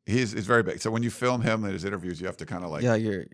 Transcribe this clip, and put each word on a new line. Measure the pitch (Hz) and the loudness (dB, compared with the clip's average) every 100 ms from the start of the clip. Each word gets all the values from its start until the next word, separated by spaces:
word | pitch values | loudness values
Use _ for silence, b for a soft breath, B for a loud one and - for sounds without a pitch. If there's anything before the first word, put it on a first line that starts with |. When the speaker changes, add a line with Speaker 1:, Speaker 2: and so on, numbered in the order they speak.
| - | 0
Speaker 1:
He | 117 | 0
is, | 120 | 2
he's | 107 95 | -2 2
very | 117 | 4
big. | 95 - | 4 0
So | 110 | -2
when | 113 | 0
you | 117 | -2
film | - 123 127 | 0 0 2
him | 117 110 104 | 2 0 0
in | |
his | 95 95 | -2 -4
interviews, | 101 90 82 | -4 -4 -6
you | 92 | -6
have | - | -8
to | 78 | -8
kinda, | 90 90 | -8 -6
like, | 76 | 0
Speaker 2:
Yeah, | 123 110 | 2 4
your, | 110 98 - | 2 -2 -6